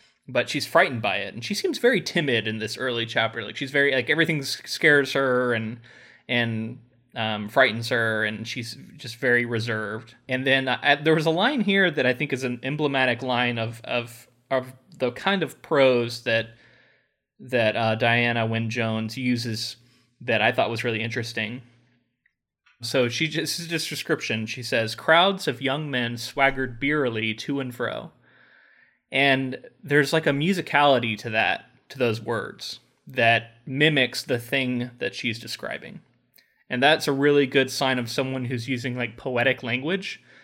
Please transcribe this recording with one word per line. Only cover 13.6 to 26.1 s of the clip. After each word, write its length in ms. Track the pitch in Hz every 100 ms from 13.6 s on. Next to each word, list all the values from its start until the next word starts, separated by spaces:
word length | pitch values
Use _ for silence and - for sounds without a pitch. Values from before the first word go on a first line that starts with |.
| 113 113
of, 460 | - 123 117 - - _ _
of 220 | 135 127 - _ -
the 120 | 123
kind 320 | 123 190 196
of 180 | 147 -
prose 600 | - 147 135 123 117 120
that, 280 | 123 113 113 - _ _ _ _ _ _ _ _
that, 340 | 127 123 110 110
uh, 200 | 113 110
Diana 500 | 117 120 120 117 113
Wynne 240 | 113 113
Jones 460 | 117 113 110 110 120
uses 580 | 123 123 117 110 - - _ _ _ _
that 200 | 123 110
I 120 | 110
thought 180 | 123 107
was 140 | 113
really 180 | 120 110
interesting. 600 | 117 117 113 - 107 123 - _ _ _ _ _ _ _ _ _ _ _
So 260 | 117 139 123
she 180 | 117 160
just, 120 | 156
this 180 | 160 -
is 60 | 165
just 200 | 165 -
description. 580 | - - 165 - 113 110
She 160 | -
says, 320 | 120 123 113
"Crowds 540 | - - 165 190 190 -
of 140 | 120
young 280 | 135 139 151
men 260 | 131 120